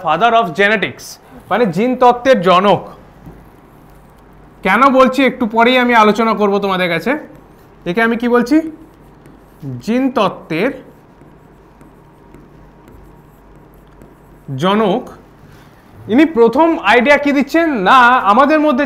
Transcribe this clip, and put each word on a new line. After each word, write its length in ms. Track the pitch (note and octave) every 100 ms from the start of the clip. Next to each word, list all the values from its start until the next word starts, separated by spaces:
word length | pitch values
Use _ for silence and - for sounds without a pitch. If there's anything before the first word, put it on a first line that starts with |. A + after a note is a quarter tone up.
| D#3+
father 260 | E3 A#3 A3+
of 140 | A3+ D3+
genetics, 440 | G3+ G#3+ D#3+ - - - - - -
মানে 160 | G3 A3+
জিনতত্ত্বের 760 | D#3+ B3 B3+ B3 B3 C4 A#3
জনক। 460 | F3 F3 G3+ F3 - - - - - - - - - - - - - - - - - -
কেন 180 | F#3+ G#3 C4+
বলছি 360 | C4 B3+ B3+ C4
একটু 220 | - A3+
পরেই 300 | A3+ A#3 B3+
আমি 180 | B3 A#3+
আলোচনা 380 | G#3+ G#3 A3+
করব 260 | G3+ G#3 G3
তোমাদের 300 | G3 F#3 F3+
কাছে। 280 | E3 G3 D4+ - - - - - _ F3+
একে 160 | F3
আমি 160 | A3+ A3+
কি 100 | B3
বলছি? 440 | A#3+ A#3+ D#4 D#4+ - - - - - - - - - C#3 B2
জিনতত্ত্বের 880 | G3 A#3+ C4 B3 F#3+ - - D#3+ B3 - - - _ - - - - - - - - - - _ - - - - - - - - - - - - - - - - _ - - - - - - C3+
জনক। 520 | F3+ G#3 A3 A3+ - - - - - - - _ _ - -
ইনি 140 | A#3 D#4+ A#3
প্রথম 300 | A#3 B3+ E4 D4+ F#3+
idea 260 | A#3+ B3 C#4+
কি 80 | C#4+ C#4
দিচ্ছেন? 300 | - E4 E4 B3 F#3
না, 120 | B3+ A#3+ B3+ F#3+
আমাদের 280 | A3 C#4 D#4 D4+
মধ্যে 200 | B3+